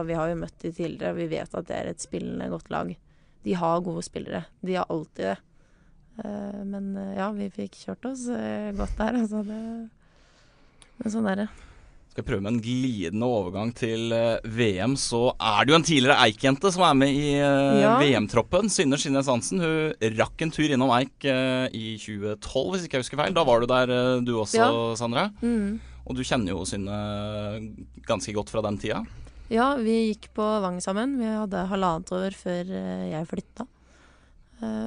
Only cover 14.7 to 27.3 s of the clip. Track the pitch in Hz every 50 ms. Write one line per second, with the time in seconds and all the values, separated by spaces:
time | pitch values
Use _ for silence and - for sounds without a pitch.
14.7 | 92 90 101 123 139 135 - - 120 117 120 127 - - 95 110 104 104 113 131
15.7 | 156 165 143 - 165 139 123 139 143 - 127 113 107 - - 135 139 139 - 196
16.7 | 175 180 180 165 143 131 135 139 139 143 147 147 143 143 143 143 139 139 139 139
17.7 | - - - - - 262 151 143 127 107 107 98 - 120 - - 170 185 208 208
18.7 | - - 170 135 139 143 - 151 135 139 131 131 123 117 120 - 185 190 170 160
19.7 | 160 160 156 156 - - 113 110 110 110 107 - - - 160 165 - - 151 147
20.7 | 143 123 131 135 117 120 139 139 _ - - 139 131 127 131 131 127 127 131 -
21.7 | - 110 110 110 110 104 - - 107 101 101 104 107 104 - - - 131 139 185
22.7 | 185 185 170 160 - 131 123 - - 139 - 196 185 170 160 131 117 117 120 123
23.7 | 127 127 127 123 123 123 123 127 127 123 123 123 120 110 107 - - 226 233 -
24.7 | - 117 117 117 226 - - 233 233 143 185 208 208 - 233 240 240 220 202 196
25.7 | 214 226 - - - - - - 131 127 131 - 151 127 104 85 95 82 92 -
26.7 | 110 101 95 98 104 104 104 104 104 101 104 104